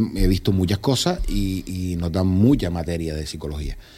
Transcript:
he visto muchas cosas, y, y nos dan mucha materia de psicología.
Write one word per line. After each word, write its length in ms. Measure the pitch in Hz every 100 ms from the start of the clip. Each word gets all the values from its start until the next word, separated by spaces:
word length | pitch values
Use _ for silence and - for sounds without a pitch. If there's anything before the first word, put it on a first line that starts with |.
| 107 95
he 120 | 92
visto 240 | 95 -
muchas 280 | 95 90 98
cosas, 400 | 139 123 170 185 -
y, 360 | 107 98 95 -
y 280 | 92 92 87
nos 140 | 85
dan 140 | 92 92
mucha 460 | 92 117 143 90
materia 420 | 85 82 82 80
de 140 | 78 73
psicología. 500 | 78 76 73 73 - -